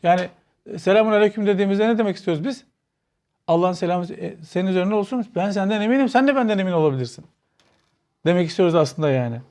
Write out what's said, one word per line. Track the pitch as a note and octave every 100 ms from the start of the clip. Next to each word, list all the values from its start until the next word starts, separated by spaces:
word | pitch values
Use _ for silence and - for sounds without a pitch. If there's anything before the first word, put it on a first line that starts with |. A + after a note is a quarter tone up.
Yani | F3 F3+ F3+ _ _ _ - E3+
selamun | F3 G3+ A3
aleyküm | G#3+ G#3+ G#3 G3+
dediğimizde | G3 G3 G3 A3
ne | A3+
demek | G#3+ F3+
istiyoruz | - D#3+
biz? | G3 B3 _ _ _ _ _ _ _ _ -
"Allah'ın | E3 F3+
selamı, | F3+ F3 F3
e, | F3 - F3 F#3 D#3
senin | F3+ F#3
üzerine | F#3 F#3
olsun. | G#3+ G3 B3+ A3 -
Ben | G3
senden | G3 G3 G#3+
eminim, | G#3+ C4 C4
sen | C4+ C4+
de | C#4
benden | A#3 G#3
emin | F#3
olabilirsin." | F3 D#3 C3+ B2 - - _ _ _ _ _ _ _ _ _ D#3
demek | F3+ E3+
istiyoruz | E3 F3+
aslında | E3+ C#3+ - D#3
yani. | C3 A#2+ A#2 B2+